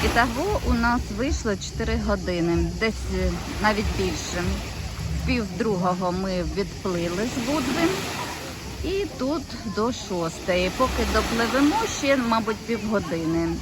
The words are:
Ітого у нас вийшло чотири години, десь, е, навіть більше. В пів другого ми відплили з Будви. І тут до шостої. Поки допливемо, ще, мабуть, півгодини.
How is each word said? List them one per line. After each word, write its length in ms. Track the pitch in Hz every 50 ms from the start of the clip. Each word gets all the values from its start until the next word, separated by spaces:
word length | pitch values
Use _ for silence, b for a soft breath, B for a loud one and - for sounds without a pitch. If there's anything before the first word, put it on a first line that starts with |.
| -
Ітого 560 | 214 - 233 240 254 226 254 339 415 415 539 -
у 60 | 254
нас 280 | 240 233 233 233 240 247 - - 208
вийшло 400 | 196 254 294 330 - - 226 202
чотири 400 | 190 - - - - 226 220 220 233 208
години, 640 | 220 202 196 170 180 180 170 165 170 170 170 170 165 175 180
десь, 140 | 214 220 214 - - - 196 185
е, 100 | 185 185 175 175 - - - -
навіть 340 | 202 214 214 202 214 190 - -
більше. 440 | 190 180 160 143 - - - 175 175 180 - - - - - - - - - - - - - -
В 40 | -
пів 180 | 247 254 240 214 190 180 170
другого 540 | 233 226 202 180 185 180 180 180 190 180
ми 320 | 175 185 190 190 185 180 170 156 156
відплили 720 | 185 202 165 - - - 196 180 170 170 170 175 185 220 247 -
з 100 | 277 233
Будви. 360 | 247 294 311 247 262 - 339 330 359 381 - - - - - - - - - - - - - - - - - -
І 220 | 156 190 196 202 208 - -
тут 240 | 254 269 311 330 - - - 233 - 226 175
до 160 | 202 214 247
шостої. 800 | 233 - - - 190 175 165 165 165 - - 190 180 180 180 185 -
Поки 260 | - 262 - - - 226 208 -
допливемо, 600 | 220 214 - 226 226 233 226 233 262 285 294 370 440 - 415 - -
ще, 180 | 294 277 277
мабуть, 400 | 269 240 233 226 226 214 220 220
півгодини. 920 | 208 - - 233 208 202 220 220 202 185 165 170 165 165 160 165 165 165 165 165 -